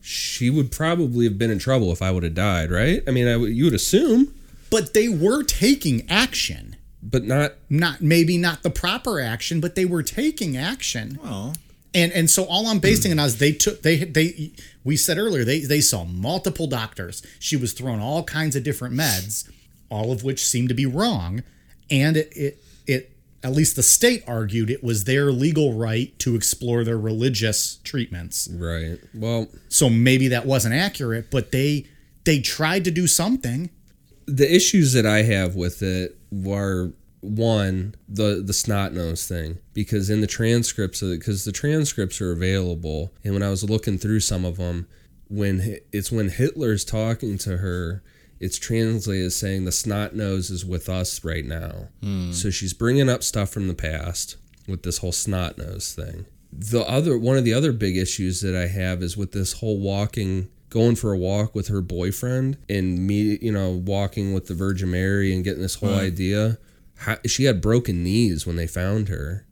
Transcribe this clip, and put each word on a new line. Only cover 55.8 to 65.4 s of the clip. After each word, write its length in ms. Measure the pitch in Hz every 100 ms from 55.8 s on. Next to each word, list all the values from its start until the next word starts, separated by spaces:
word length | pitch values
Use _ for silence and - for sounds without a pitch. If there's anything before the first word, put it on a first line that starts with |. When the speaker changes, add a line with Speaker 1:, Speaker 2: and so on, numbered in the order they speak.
| -
Speaker 1:
thing. 340 | - - 82 87 - _
The 300 | 71 104 120 110
other, 300 | 127 165 123
one 180 | 117 135
of 80 |
the 80 | 120
other 200 | 113 156
big 240 | 120 101 92
issues 440 | 92 - 92 90
that 120 | 95
I 140 | 90 87
have 340 | 98 92 90
is 140 | 90 98
with 160 | 98
this 220 | 101 92
whole 240 | - 110 101
walking, 720 | 98 98 104 - 95 95 92 - -
going 240 | 113 117
for 180 | 117 110
a 60 | 98
walk 340 | 90 101 107
with 120 | 107 95
her 140 | 104
boyfriend 760 | 87 87 90 95 123 127 131 135 -
and 380 | 101 92 90 95
me, 320 | 101 107 104
you 80 | 113
know, 200 | 104 95 90
walking 480 | 90 98 98 - 98
with 120 | 95 -
the 80 |
Virgin 380 | 85 95 95 95
Mary 420 | 90 95 98 98
and 80 | 92